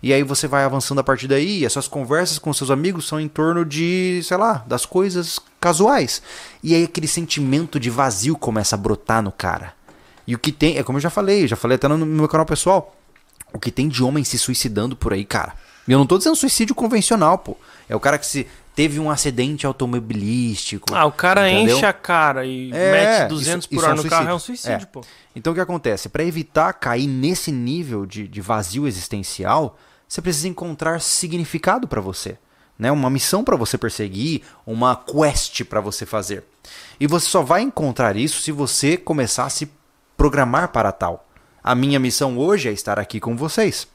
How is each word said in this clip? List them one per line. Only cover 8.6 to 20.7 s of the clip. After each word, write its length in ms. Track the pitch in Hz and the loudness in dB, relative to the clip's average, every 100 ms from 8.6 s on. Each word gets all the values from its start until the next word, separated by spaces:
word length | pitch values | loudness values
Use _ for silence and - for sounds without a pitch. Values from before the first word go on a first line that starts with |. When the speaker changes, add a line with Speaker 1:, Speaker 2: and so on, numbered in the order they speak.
| 101 104 | 0 -2
Speaker 1:
a 20 | |
brotar 440 | 101 107 - 113 | -2 -2 0 0
no 80 | 101 | 0
cara. 420 | - 92 85 90 - _ - - - - | -4 -4 -4 -8 -18 _ -20 -20 -20 -8
E 80 | |
o 40 | 120 | -2
que 140 | 156 | -2
tem, 260 | 151 151 143 | 2 0 2
é 40 | |
como 140 | 127 135 | -2 -2
eu 40 | |
já 80 | 156 | -2
falei, 340 | 180 196 208 | -2 2 2
eu 40 | 151 | 2
já 80 | 113 | 0
falei 200 | 117 127 | 2 2
até 100 | 139 | 2
no, 80 | 156 | 0
no 80 | 156 | 0
meu 220 | 156 151 | 2 2
canal 180 | 156 160 | 2 0
pessoal, 480 | 156 - 190 - _ _ _ _ _ - | 0 2 2 0 _ _ _ _ _ -14
o 60 | - | -8
que 120 | - | -6
tem 180 | - 143 | -2 -2
de 140 | 123 | 2
homem 220 | 127 147 | 2 2
se 140 | 127 123 | -2 -2
suicidando 580 | - 123 127 104 117 131 | -2 -2 -2 -2 -4 -2
por 160 | 117 | -2
aí, 120 | 98 | -2
cara. 280 | 101 113 82 - - - - | -2 -4 -4 -8 -20 -16 4
E 60 | |
eu 60 | 135 | 6
não 80 | 135 | 6
tô 100 | 185 | 6
dizendo 160 | 311 320 | 4 2
suicídio 380 | 269 - 220 | 2 2 0
convencional, 640 | 277 233 226 - 226 156 185 | 0 2 2 2 4 4 4
pô. 180 | - 98 - - - | -2 -14 -16 -20 -6
É 60 | |
o 60 | 110 | 0
cara 180 | 139 147 | 2 2
que 80 | - | 0
se 200 | 143 123 - - | -6 -6 -12 -14
teve 240 | - 151 143 | 0 0 2
um 100 | 156 | -2
acidente 540 | 147 147 120 127 151 139 | 0 -2 0 -2 0 -2
automobilístico, 1300 | 131 127 120 113 110 101 120 120 104 - | -2 -2 -2 -2 -4 0 0 0 -2 -6